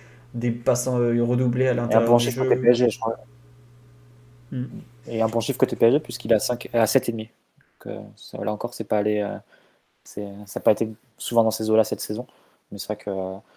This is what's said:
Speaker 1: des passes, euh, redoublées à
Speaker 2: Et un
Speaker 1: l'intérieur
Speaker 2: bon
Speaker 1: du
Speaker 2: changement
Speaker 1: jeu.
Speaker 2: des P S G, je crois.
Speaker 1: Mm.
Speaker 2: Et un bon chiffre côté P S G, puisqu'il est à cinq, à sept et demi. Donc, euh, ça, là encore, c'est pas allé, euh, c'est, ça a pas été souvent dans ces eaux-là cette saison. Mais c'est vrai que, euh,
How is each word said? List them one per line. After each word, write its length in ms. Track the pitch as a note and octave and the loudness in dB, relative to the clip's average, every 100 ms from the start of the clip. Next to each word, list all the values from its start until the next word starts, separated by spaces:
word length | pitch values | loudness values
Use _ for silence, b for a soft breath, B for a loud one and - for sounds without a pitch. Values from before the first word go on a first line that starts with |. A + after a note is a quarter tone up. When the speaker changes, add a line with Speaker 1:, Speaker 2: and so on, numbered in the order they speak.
| B B B | B B B
Speaker 1:
des 160 | A#2+ A#2+ | -4 -2
passes, 380 | A#2 C3+ B2 B2+ | 0 0 0 0
euh, 340 | B2 A#2+ A#2+ | 0 2 2
redoublées 460 | A#2+ B2 B2 B2+ C3 | 2 2 0 2 0
à 20 | |
Speaker 2:
Et 80 | A#2+ | 0
un 40 | |
Speaker 1:
l'intérieur 280 | A#2 A2+ A#2 | 2 2 6
Speaker 2:
bon 60 | A#2+ | 6
Speaker 1:
du 80 | |
Speaker 2:
changement 200 | A#2+ A#2+ | 4 -2
Speaker 1:
jeu. 60 | C3 | 0
Speaker 2:
des 60 | B2 | 4
P 120 | A#2+ | 4
S 60 | A#2+ | 4
G, 120 | A#2+ | 2
je 80 | - | 0
crois. 180 | A2+ A2+ - - - - - - - - - - - - - | -4 -4 -12 -20 -20 -20 -20 -20 -20 -20 -20 -20 -20 -20 -10
Speaker 1:
Mm. 140 | C3 B2 - - - - | -8 -8 -10 -16 -20 -6
Speaker 2:
Et 140 | A2+ | -2
un 60 | A2+ | 0
bon 120 | A2+ | 0
chiffre 180 | A2+ C3 | -2 0
côté 180 | - - | -2 4
P 100 | A#2 | 4
S 60 | |
G, 80 | C#3+ | 4
puisqu'il 320 | - - A2+ | -2 -10 0
est 40 | G#2+ | 0
à 40 | |
cinq, 280 | - A#2+ - | 2 -6 -2
à 140 | A#2 A2+ | 0 2
sept 220 | C3 - | 2 0
et 40 | |
demi. 160 | A2+ A2 _ _ _ | -6 -10 _ _ _
Donc, 360 | _ _ A2 | _ _ -10
euh, 60 | G#2 G#2 G#2+ | -10 -12 -18
ça, 220 | - A2+ | -14 -6
là 80 | G#2 | -4
encore, 220 | G#2+ A#2+ | -4 -6
c'est 100 | - | -8
pas 140 | A2 G#2+ | -2 0
allé, 220 | G#2 G#2 | 0 0
euh, 160 | G2+ G2+ - b b b _ _ | -2 -6 -12 b b b _ _
c'est, 220 | - - G2+ G2+ G#2 | -14 -10 -10 -12 -12
ça 140 | - | 0
a 20 | |
pas 100 | A2+ | 2
été 160 | G#2+ A2+ A2 _ _ | 2 -2 -6 _ _
souvent 260 | - A#2 | 0 2
dans 60 | A2 | 2
ces 200 | - A2 | 0 2
eaux-là 140 | A2 | 2
cette 160 | G#2+ G#2+ | 2 -4
saison. 260 | - G#2+ C#3 b b b _ | -6 -8 -10 b b b _
Mais 80 | G2+ | -12
c'est 80 | - | -8
vrai 100 | G#2+ | -8
que, 140 | - | -6
euh, 260 | F#2+ F#2+ F#2+ b | -6 -6 -10 b